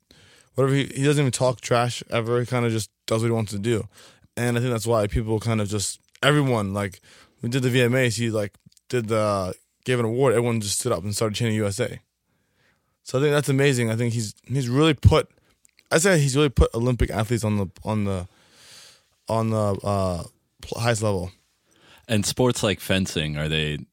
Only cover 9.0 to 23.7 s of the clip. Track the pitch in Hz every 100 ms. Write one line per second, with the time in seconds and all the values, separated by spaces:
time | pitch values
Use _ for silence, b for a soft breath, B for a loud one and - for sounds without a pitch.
9 | 107 113 107 101 92 - _ _ - 127
10 | 113 120 135 110 120 113 101 - 127 95
11 | 101 104 110 104 117 107 104 98 113 -
12 | _ _ _ _ _ _ _ _ _ _
13 | - 131 147 143 139 135 143 123 117 113
14 | 120 117 107 - - 135 120 131 160 147
15 | - 151 - _ _ _ _ _ - 160
16 | 190 170 143 131 151 - 160 117 120 120
17 | - 95 107 120 107 107 95 - - 107
18 | 101 95 90 B B B B B B B
19 | B B - 110 113 110 104 98 98 101
20 | 95 87 - _ _ _ - - 117 113
21 | 107 95 90 - _ _ _ b b b
22 | - 110 - - 127 - 110 92 - 95
23 | 95 82 78 73 78 78 76